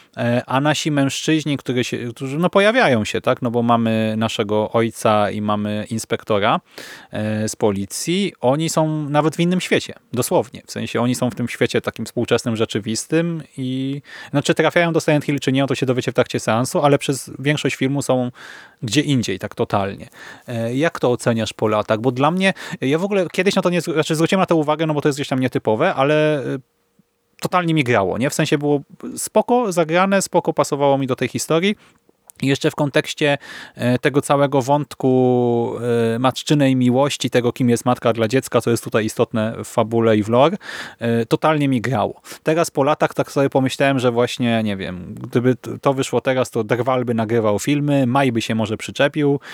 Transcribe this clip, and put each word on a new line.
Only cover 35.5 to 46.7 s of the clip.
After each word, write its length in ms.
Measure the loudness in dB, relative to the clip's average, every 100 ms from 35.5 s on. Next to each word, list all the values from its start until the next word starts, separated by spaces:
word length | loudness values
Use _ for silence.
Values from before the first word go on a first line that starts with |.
| 0 -2 -4 -2 0 0 0
e, 40 |
matczynej 560 | 0 -2 0 2 4 4
miłości, 540 | 4 4 2 0 0
tego, 240 | 2 0
kim 160 | 0 2
jest 160 | 2 2
matka 280 | 0 0
dla 140 | 0 0
dziecka, 340 | 0 0 0
co 100 | 0
jest 120 | -2
tutaj 220 | -2 -2 -2
istotne 500 | 0 -2 0 -4 -4
w 40 | -6
fabule 500 | -2 0 2 4 2
i 60 |
w 60 | 2
lore, 280 | 4 4 2 -8 -14 -14 -6
e, 260 | -2 -2 0
totalnie 420 | 0 2 2 2
mi 140 | 0
grało. 400 | 0 0 -2 -4 -16 -8
Teraz 280 | -2 0 0
po 120 | 0
latach 300 | 0 2 0
tak 180 | 0 -4
sobie 180 | 0 0
pomyślałem, 500 | 2 0 2 0 2
że 120 | 2
właśnie, 520 | 2 0 0 0 0
nie 140 | 0 -4
wiem, 380 | -6 -10 -12 -12
gdyby 340 | -4 0 2 0
t-, 240 | -4 -4
to 120 | 0
wyszło 280 | 0 -2 -2
teraz, 300 | 0 0 -2
to 120 | -4
Drwal 420 | -2